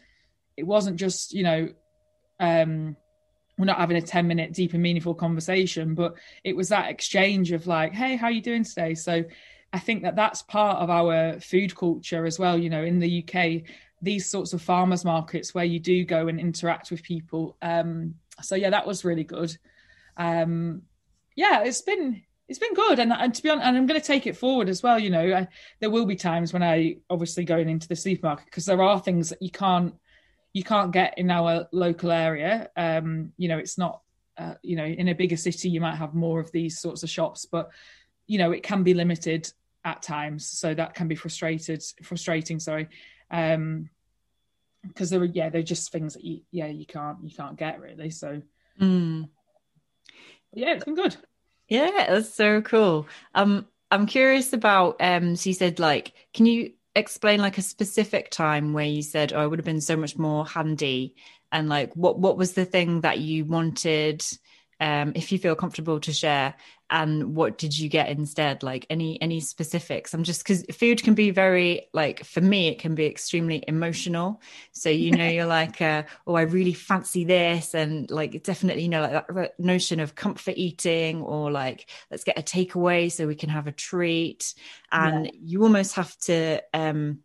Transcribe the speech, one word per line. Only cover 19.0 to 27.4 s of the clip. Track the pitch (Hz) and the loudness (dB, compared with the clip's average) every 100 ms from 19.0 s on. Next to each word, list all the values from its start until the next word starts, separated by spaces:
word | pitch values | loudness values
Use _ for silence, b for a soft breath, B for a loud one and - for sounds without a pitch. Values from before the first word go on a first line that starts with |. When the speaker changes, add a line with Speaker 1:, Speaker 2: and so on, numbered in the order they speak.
Speaker 1:
really | 180 156 | -2 -2
good. | 151 - 165 160 b b b b b - | -4 -4 -6 -6 b b b b b -6
Um, | 170 165 165 165 170 165 - _ _ _ _ - | -2 0 0 0 -2 -6 -12 _ _ _ _ 0
yeah, | 392 269 | 4 4
it's | 226 247 | 2 -2
been, | - 392 285 208 - _ - | -2 -2 -2 -4 -10 _ -14
it's | - | -6
been | 453 | -2
good. | 381 427 262 | 2 4 4
And, | 226 | 2
and | 233 254 | 2 0
to | 233 | 0
be | 311 | 0
honest, | 302 247 | 2 2
and | 254 | 4
I'm | 262 | 4
gonna | 311 | 2
take | 302 277 220 | 2 0 0
it | - | -2
forward | 254 262 190 | 0 2 2
as | 185 | 0
well. | 247 233 | 4 4
You | 208 | 4
know, | 175 175 | 2 2
I, | 190 185 B B B | 2 -2 B B B
there | 214 | 0
will | 220 226 | 2 0
be | 185 | 0
times | 180 165 170 | 0 0 0
when | 180 | 0
I | 175 165 160 - - | 2 4 2 -2 -4
obviously | 180 170 175 | -4 -4 -4